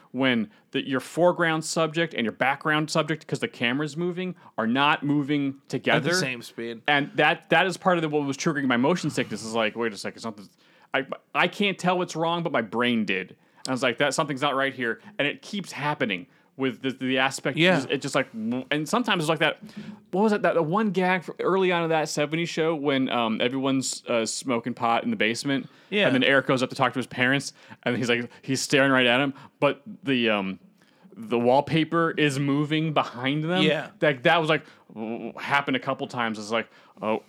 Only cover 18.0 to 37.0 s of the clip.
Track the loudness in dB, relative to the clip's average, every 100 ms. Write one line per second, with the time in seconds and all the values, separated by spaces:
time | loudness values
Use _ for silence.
18 | -2 -2 -2 -4 -4 -4 -2 -4 0 0
19 | 0 0 0 2 2 0 -10 -16 -16 -16
20 | _ 0 2 4 2 2 2 2 0 2
21 | 2 0 -2 -4 0 2 2 2 2 0
22 | 0 -2 0 -2 -2 0 0 0 2 2
23 | 2 2 0 2 0 0 0 0 -2 -6
24 | -2 0 0 -4 -4 -2 -4 -2 0 0
25 | 0 0 0 0 -2 -4 -6 -16 -4 0
26 | 2 4 4 4 4 0 0 0 0 0
27 | -4 0 2 2 -2 -14 -20 -6 -4 0
28 | 0 0 -2 -8 -4 -4 2 4 6 6
29 | 6 4 2 -4 -12 0 0 0 -10 -8
30 | -2 0 2 0 -2 -8 _ _ _ _
31 | -20 -14 -2 2 4 4 2 0 0 0
32 | 0 2 0 0 0 0 0 -2 0 0
33 | -2 -4 -4 -2 -2 0 2 0 -4 -2
34 | 0 2 4 4 2 0 -4 -20 -18 -10
35 | -8 -8 -8 -10 -2 0 0 -4 -4 -6
36 | -6 -4 -4 -4 -4 -4 -4 -12 -20 -6